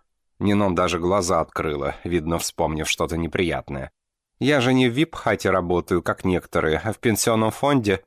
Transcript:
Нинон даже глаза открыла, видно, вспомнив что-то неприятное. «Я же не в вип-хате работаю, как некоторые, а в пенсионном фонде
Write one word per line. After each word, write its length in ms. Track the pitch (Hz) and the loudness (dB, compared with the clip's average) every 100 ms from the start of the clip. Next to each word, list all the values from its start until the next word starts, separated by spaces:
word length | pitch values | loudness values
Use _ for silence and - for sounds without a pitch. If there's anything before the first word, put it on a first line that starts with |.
| _ _ _ - | _ _ _ -4
Нинон 340 | 95 101 101 87 | 0 2 2 2
даже 240 | 90 85 | 2 0
глаза 420 | 87 101 87 87 | 2 2 2 0
открыла, 540 | 78 - 80 73 71 - | 0 -2 -2 -2 -4 -6
видно, 360 | 90 85 78 82 | -2 -2 0 -2
вспомнив 500 | - - 82 78 78 | -2 -2 -2 -2 -2
что-то 280 | - 78 82 | -2 -2 -2
неприятное. 720 | 82 - 87 69 - 69 67 _ _ _ _ - | -4 -2 -2 -4 -6 -10 -12 _ _ _ _ -4
«Я 220 | 123 147 | 0 2
же 120 | 123 | 4
не 140 | 131 127 | 4 4
в 60 | |
вип-хате 560 | 120 160 - - 104 101 | 2 -2 -2 -2 0 2
работаю, 520 | 92 87 87 - 90 | 0 2 0 0 -2
как 220 | 82 104 | -2 -2
некоторые, 540 | 95 90 - - 80 78 | 0 -2 -2 -2 0 0
а 100 | 107 | -2
в 60 | 101 | -2
пенсионном 520 | 120 104 - 113 110 | 0 0 0 2 0
фонде 540 | - 143 139 104 92 | 0 0 2 2 0